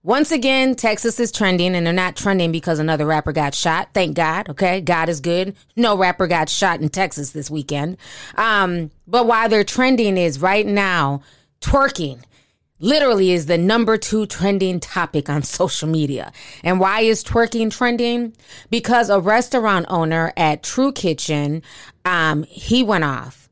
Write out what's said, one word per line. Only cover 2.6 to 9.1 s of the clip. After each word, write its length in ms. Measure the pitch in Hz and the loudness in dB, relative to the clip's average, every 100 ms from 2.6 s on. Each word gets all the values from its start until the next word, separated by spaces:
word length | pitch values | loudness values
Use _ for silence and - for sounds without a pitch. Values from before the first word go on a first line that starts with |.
| 175 156 | -2 -2
another 280 | 156 156 151 | 0 0 0
rapper 260 | 156 151 | 0 -2
got 220 | 147 143 | -2 -2
shot. 340 | - 175 165 - | -2 -2 -2 -2
Thank 220 | 202 175 151 | -2 -2 0
God, 340 | 160 170 208 | -2 -2 -6
okay? 320 | 143 185 185 | -2 0 0
God 260 | 180 165 165 | 0 0 0
is 140 | 156 | -2
good. 340 | 165 175 190 - _ - | -2 -2 -2 -8 _ 0
No 200 | 240 202 | 2 4
rapper 300 | 185 - 180 | 2 0 0
got 240 | 170 156 | 0 0
shot 320 | - 190 170 | 0 0 0
in 80 | 156 | -2
Texas 400 | 185 190 - 139 | 0 -4 -4 -10
this 200 | 151 139 | -10 -8
weekend. 460 | 151 139 143 156 185 - - - - | -8 -4 -4 -4 -8 -16 -20 -10 -2
Um, 540 | 226 208 185 175 156 _ | 0 2 2 -2 -6 _
but 200 | - | -2